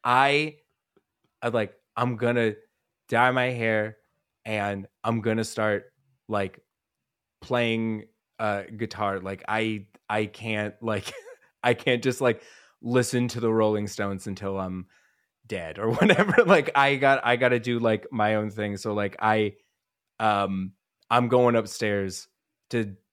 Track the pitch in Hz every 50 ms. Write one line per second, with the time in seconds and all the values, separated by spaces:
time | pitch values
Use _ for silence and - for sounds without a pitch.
0 | - 123 123 127 139 143 143 147 151 156 151 147 _ _ _ _ _ _ _ _
1 | _ _ _ _ _ _ _ _ - 120 113 117 107 98 - _ _ _ _ -
2 | 123 123 123 110 123 120 120 120 117 110 104 - _ _ _ _ _ _ _ _
3 | _ _ 120 113 123 127 127 131 123 127 127 120 113 113 110 107 107 110 110 _
4 | _ _ _ _ _ _ _ _ _ 110 110 107 101 101 101 98 95 - _ _
5 | - 117 113 117 107 117 110 113 110 110 - - 107 107 104 101 - - _ _
6 | _ _ _ _ _ - 107 101 98 92 - - _ _ _ _ _ _ _ _
7 | _ _ _ _ _ _ _ _ - - 127 120 120 117 113 113 113 113 110 107
8 | 107 _ _ _ _ _ _ _ 113 107 101 101 95 - 113 107 117 110 - -
9 | 107 101 98 95 90 95 98 92 - - 110 110 110 110 110 107 98 _ _ -
10 | _ _ 107 110 110 104 107 - 110 113 110 107 104 104 101 _ 113 113 107 104
11 | - - - - - - - _ _ _ _ _ - 123 120 - - 143 123 120
12 | 107 131 120 - 135 123 113 - - - - - _ _ _ _ - 117 120 127
13 | 123 - - 123 123 120 - 120 113 113 110 110 110 107 107 107 104 104 - -
14 | 104 101 98 95 - 107 98 92 104 98 98 98 95 92 92 92 90 _ _ _
15 | _ _ _ _ _ _ _ _ _ _ 107 92 85 80 80 92 107 113 117 -
16 | - 214 190 - 214 202 160 - 233 170 196 165 135 - - 139 139 139 139 135
17 | 135 139 139 135 - 117 123 120 127 123 123 123 110 123 120 120 117 113 110 107
18 | - - - 113 104 107 110 107 107 107 101 110 107 104 101 95 - 110 104 104
19 | 104 98 95 - - 110 110 110 107 104 101 _ _ _ _ _ _ _ _ _
20 | _ _ _ _ 113 110 104 101 101 95 98 95 95 95 - _ _ _ _ _
21 | _ _ 120 123 123 117 123 123 123 120 117 117 107 104 - - 117 107 101 101
22 | 98 95 92 - - _ _ _ _ _ _ _ _ _ - 117 110 101 95 98
23 | _ _